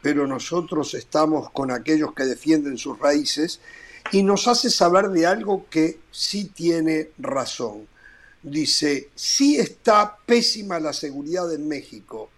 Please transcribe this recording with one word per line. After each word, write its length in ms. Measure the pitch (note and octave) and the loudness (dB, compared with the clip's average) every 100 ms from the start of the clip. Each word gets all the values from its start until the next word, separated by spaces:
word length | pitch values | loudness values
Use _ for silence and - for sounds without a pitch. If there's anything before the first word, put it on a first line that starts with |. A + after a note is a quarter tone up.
pero 260 | C#3+ D3 C#3 | 0 0 0
nosotros 640 | C3+ - E3+ E3 E3 C#3 | -4 -4 -4 -2 -4 -4
estamos 560 | C3+ - D3 D#3 D#3 - | -8 -4 0 2 0 -2
con 200 | - C3+ | -6 -4
aquellos 420 | B2 G#2+ D#3 D3+ | -4 0 0 0
que 120 | - C3 | -2 -4
defienden 520 | A#2+ D3+ D#3 C#3+ B2 | -2 2 2 2 -6
sus 220 | C#3+ A#2+ | -8 -2
raíces, 640 | C#3+ D3 C#3+ C#3+ E3 - - - - - - | 2 2 0 -2 -4 -4 -16 -20 -20 -16 0
y 120 | G3 | 2
nos 240 | G3 G3+ A#3+ | 4 2 2
hace 200 | A#3+ B3 | 2 2
saber 380 | - F3 F3+ G#3 | 2 4 4 4
de 160 | F3+ E3 | 2 2
algo 420 | G#3 G3+ F#3+ - | 2 0 -4 -2
que 300 | D#3+ D#3+ D#3+ - | 0 0 -2 -18
sí 400 | - - G3+ G3+ | -8 -6 -4 -8
tiene 580 | - E3+ E3 D#3+ D#3 D#3 - | -2 0 2 0 -2 -4 -8
razón. 720 | C3+ C3+ A#2+ - A#2 G#2 G#2+ _ - - - _ | -4 -4 -4 -6 -8 -8 -18 _ -20 -20 -20 _
Dice, 680 | D#3 D3 D3 - D3+ C#3+ - - | -8 -4 0 0 0 -2 -6 -10
"Sí 420 | - - C#4 D4 | -4 2 4 4
está 600 | G#3 - - G#3 G#3 - - | 0 -2 4 4 4 -4 2
pésima 560 | A#3+ A#3 A3 G3+ E3+ | 2 2 -4 -6 -4
la 100 | D#3 | -4
seguridad 600 | C#3 D3+ C#3 D3 F3+ F3 | -6 -8 -8 -6 -4 -4
en 120 | D#3 D3+ | -4 -6
México 640 | C#3 - A2 - A2 A2 | -6 -10 -20 -16 -16 -16